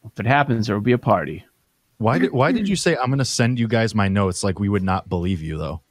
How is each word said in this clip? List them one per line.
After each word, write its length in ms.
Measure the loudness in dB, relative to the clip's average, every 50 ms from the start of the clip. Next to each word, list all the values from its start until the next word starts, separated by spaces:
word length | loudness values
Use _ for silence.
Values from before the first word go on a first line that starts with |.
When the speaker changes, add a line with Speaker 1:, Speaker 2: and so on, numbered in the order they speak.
| _
Speaker 1:
If 160 | -18 _ -4
it 60 | 0
happens, 400 | 2 4 4 4 2 2 0 0
there 100 | 0 -2
will 60 | 0 2
be 100 | 2 2
a 60 | 2
party. 460 | 4 2 2 2 0 -4 -8 -10 -14 _ _ _ _ _ _ _ _ _ _ _
Speaker 2:
Why 200 | 0 0 2 2
did, 140 | 0 0 2
why 180 | 0 2 2 2
did 160 | 0 0 0
you 80 | -2
say, 200 | 0 0 0 0
"I'm 140 | 0 0 -2
gonna 140 | 0 0 0
send 340 | -2 0 0 0 0 2 0
you 100 | -2 0
guys 260 | 0 0 0 0 0
my 140 | 0 0 2
notes"? 340 | 2 2 0 0 -2 -2 -2
Like, 160 | -4 -2 -2
we 100 | -2 0
would 140 | 0 0 0
not 260 | 0 -2 -2 -2 -4
believe 320 | -4 -2 -2 -2 -2 -4
you, 160 | -4 -6 -6
though. 240 | -6 -6 -6 -8 -10 _ _